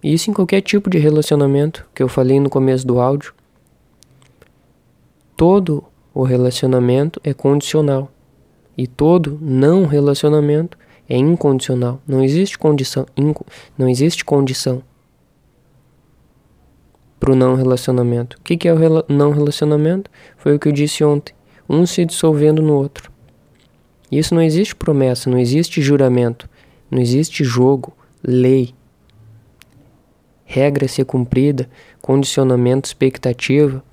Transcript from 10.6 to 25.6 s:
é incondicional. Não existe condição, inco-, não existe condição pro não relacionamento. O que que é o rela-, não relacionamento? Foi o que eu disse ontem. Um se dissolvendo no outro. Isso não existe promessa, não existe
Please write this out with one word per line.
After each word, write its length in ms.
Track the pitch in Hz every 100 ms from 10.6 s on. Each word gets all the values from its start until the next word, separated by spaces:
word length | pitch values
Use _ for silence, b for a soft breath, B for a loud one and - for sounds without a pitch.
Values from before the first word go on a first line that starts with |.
| 170 - b b _
é 80 | 123
incondicional. 840 | 139 170 147 131 - 127 123 127 -
Não 160 | 135
existe 360 | 135 151 196 -
condição, 480 | 156 147 135 - 131 -
inco-, 300 | 143 151 - B B -
não 100 | 127
existe 360 | 127 147 165
condição 580 | - 143 135 131 - 127 - _ _ _ _ _ _ _ _ _ _ _ _ _ _ _ _ _ _ _ _ _ _ _
pro 160 | 135 131
não 180 | 127
relacionamento. 840 | 127 127 127 - 127 120 120 123 -
O 20 |
que 140 | - 175
que 100 | 175
é 60 |
o 40 | 165
rela-, 280 | 160 160 -
não 220 | 143 147
relacionamento? 800 | 147 147 143 151 151 151 185 196 b b b
Foi 200 | - 147
o 20 |
que 100 | 156
eu 40 |
disse 320 | 143 147 -
ontem. 300 | 151 147 - _ b b _
Um 160 | 151
se 200 | 175 -
dissolvendo 580 | 170 - 165 151 151 156
no 120 | 156
outro. 360 | 143 139 - - - _ _ _ _ _ _ _ _ _
Isso 220 | 139 156
não 80 | 170
existe 340 | 165 156 208 -
promessa, 520 | - 147 131 123 -
não 80 | 123
existe 460 | 120 139